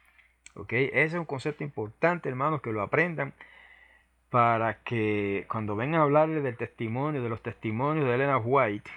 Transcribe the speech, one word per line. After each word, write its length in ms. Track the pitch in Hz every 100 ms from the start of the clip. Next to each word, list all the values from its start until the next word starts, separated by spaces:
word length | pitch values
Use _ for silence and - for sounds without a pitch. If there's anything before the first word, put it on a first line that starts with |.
| _ _ _ _ -
¿Ok? 180 | - 98
Ese 320 | 113 135 123
es 100 | 156
un 120 | 175 160
concepto 360 | 135 156 151
importante, 640 | 147 - 107 - 165 175 143
hermanos, 320 | 127 147 151
que 120 | 117
lo 100 | 110
aprendan, 520 | 98 143 175 147 139 - - - - - - _ _ _ _
para 500 | 123 117 113 113 107
que 640 | - 117 107 104 101 98 -
cuando 300 | 113 104 104
vengan 240 | 131 165
a 40 |
hablarle 360 | 147 147 160 156
del 160 | 135 113
testimonio, 680 | 117 - 113 120 151 143
de 60 | 120
los 140 | 110
testimonios 640 | 113 - 113 110 143 156 135
de 80 |
Elena 240 | 123 139 131
White, 520 | 113 139 117 104 -